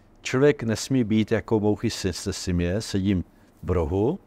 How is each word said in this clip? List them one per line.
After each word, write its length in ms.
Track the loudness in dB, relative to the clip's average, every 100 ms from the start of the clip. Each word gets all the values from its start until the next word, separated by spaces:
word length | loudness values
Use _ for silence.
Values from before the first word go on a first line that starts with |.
| _ _
člověk 420 | -4 2 4 2
nesmí 400 | 0 -4 0 0
být 280 | 2 2 2
jako 280 | 0 0 0
mouchy 300 | 2 0 -2
se, 240 | -2 -4
se 200 | -4 -6
simě, 480 | -6 -2 0 0 -2
sedím 420 | -4 -2 2 0 -2 _ _ _
v 80 | -4
rohu, 480 | -2 0 0 0 -2